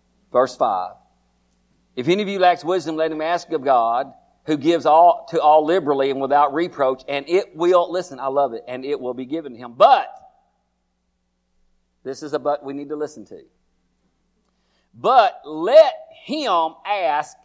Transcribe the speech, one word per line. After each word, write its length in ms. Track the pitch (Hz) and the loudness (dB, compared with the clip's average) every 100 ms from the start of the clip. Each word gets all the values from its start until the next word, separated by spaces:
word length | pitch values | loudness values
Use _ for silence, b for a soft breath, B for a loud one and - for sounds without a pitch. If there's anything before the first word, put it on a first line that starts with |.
| _ _ _ | _ _ _
verse 240 | 123 131 - | 0 0 0
five. 380 | 127 95 90 - _ _ _ _ _ _ _ _ _ - | -2 -2 -6 -14 _ _ _ _ _ _ _ _ _ -8
"If 120 | 127 | -2
any 140 | 190 | -2
of 80 | 196 | -2
you 100 | 196 | 0
lacks 240 | 180 175 | 2 2
wisdom, 320 | 156 185 151 156 | -2 -4 -4 -4
let 160 | 160 | -4
him 100 | 156 | -4
ask 300 | 160 170 - | -4 -6 -4
of 100 | 160 | -4
God, 500 | 135 123 113 120 135 - _ _ - | 0 0 0 -4 -6 -14 _ _ -6
who 100 | 151 | -2
gives 300 | 143 165 151 | 0 0 4
all, 400 | 156 175 165 - | 6 6 4 -4
to 120 | 165 | -2
all 240 | 151 156 151 | 4 4 2
liberally 440 | 185 147 135 139 | -2 0 -2 -2
and 120 | 135 | -2
without 320 | 135 143 147 | 0 2 2
reproach, 500 | 143 175 - 131 131 - | 0 -6 -2 -2 -2 -6
and 180 | 143 139 | -8 -2
it 280 | 185 - 151 | -2 -2 -4
will," 360 | 175 180 175 | 2 2 0
listen, 280 | 175 - 127 | -6 -8 -10
I 80 | 135 | -4
love 260 | 139 135 | 0 -2
it, 100 | 113 - | -4 -12
"and 180 | 127 135 | -12 -8
it 160 | 139 | -8
will 120 | 127 | -8
be 120 | 123 127 | -10 -8
given 260 | 160 143 | -10 -10
to 60 | 117 | -16
him." 160 | 120 | -8
But, 360 | 120 226 247 - - - _ _ _ _ _ _ _ _ _ _ _ _ _ _ _ _ _ | 4 6 4 0 -14 -20 _ _ _ _ _ _ _ _ _ _ _ _ _ _ _ _ _
this 200 | 127 135 | -16 -14
is 80 | 151 | -8
a 80 | 147 | -6
but 240 | 143 147 | -4 -6
we 100 | 135 | -8
need 140 | 139 143 | -12 -10
to 60 | 151 | -10
listen 300 | 147 117 98 | -10 -12 -20
to. 180 | 90 _ _ _ _ _ _ _ _ _ _ _ _ _ _ _ | -20 _ _ _ _ _ _ _ _ _ _ _ _ _ _ _
"But 480 | 110 190 254 196 - 147 | -6 2 4 4 0 -12
let 480 | 156 185 294 294 214 - - | -6 6 6 6 2 -18 -20
him 520 | - 302 254 170 160 156 190 | -10 -6 0 0 -2 -6 -6
ask 500 | 208 165 147 151 - | -4 -2 -2 -6 -14